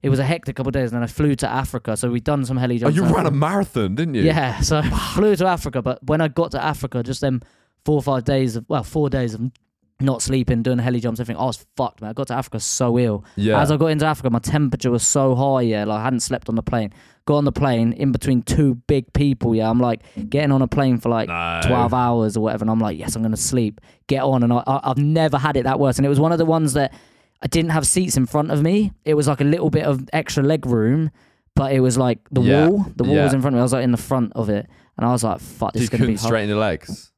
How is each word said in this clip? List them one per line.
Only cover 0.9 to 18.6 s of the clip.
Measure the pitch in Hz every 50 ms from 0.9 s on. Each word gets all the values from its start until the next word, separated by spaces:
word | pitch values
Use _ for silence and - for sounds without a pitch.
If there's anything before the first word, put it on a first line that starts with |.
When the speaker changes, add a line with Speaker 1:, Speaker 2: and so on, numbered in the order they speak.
Speaker 1:
and | 113 120
then | 120
I |
flew | 117 - - 151 147 139
to | - - 110
Africa. | 117 131 131 - - 123 - - 107
So | 101 - 123
we'd | 120 120 117
done | - 147 143 131
some | 120 135
heli | 127 127 123 120
Speaker 2:
Oh, | 120 117 147
Speaker 1:
jumps | 151
Speaker 2:
you | 170 175
Speaker 1:
and | 170 165
Speaker 2:
ran | - -
a |
Speaker 1:
everything. | 156 143 139
Speaker 2:
marathon, | 151 156 190 202 202 - - 127 107 92 95
didn't | 117 165 170 135
you? | 117 143
Speaker 1:
Yeah, | 160 156 160 139 127 110 -
so | 120 110 156
<laughs> | 151 151
I | - - - - - -
flew | 170 208 214 202
to | 151 180
Africa, | 185 175 165 - 147 123 135
but | 107 127 127 - -
when | 131 151 156
I | 165
got | 156 127 - 170 165
to | - 135 -
Africa, | 156 147 - - 123 - 123 117
just | 123 135 -
them | - 139 131 120 - _ _ _ _ _ _ _ _
four | - 151
or | 147 123
five | 143 135 127 113
days | 127 139 135 131 123 110
of, | 117 110
well, | _ 160 139 107
four | - - 160 147 139
days | 131 135 123 117 107
of | 110 117 131 _ _ _ _ _ _ _ _ _ _
not | 135 135 131 117
sleeping, | - - 135 131 123 - 127 117
doing | 113 127 127
heli | 123 117 127 123 120
jumps, | 113 120 113 110
everything, | 120 113 117 78
I | 113
was | 131 113 - - _ _
fucked, | - 131 117 - _
man. | 110 107
I | 113
got | - 110
to | - 120
Africa | 127 131 - - 113
so | - - - - 131 120 117 123
ill. | 123 117 107 101 104 - _
Speaker 2:
Yeah. | - 101 107 110 -
Speaker 1:
As | 147 143
I | 151
got | 139 160
into | 160 156 147 156
Africa, | 156 151 - 135 127
my | 117 117
temperature | - - - 151 151 131 - - - 127
was | 120 117 -
so | - - 147 135 135 127
high, | 123 135 139 135 131
yeah, | 123 117 110 104 104
like, | 107 107 107
I | 110
hadn't | 131 131 117
slept | - - 127 120 - -
on | 113
the | 113 110
plane. | - - 120 107 98 - - - - _ _ _
Got | - 147
on | 147 143
the | 139 123
plane | - 143 139 123 117 113 117 120
in | - - 139
between | 123 113 - 143 131 123
two | 113 - - -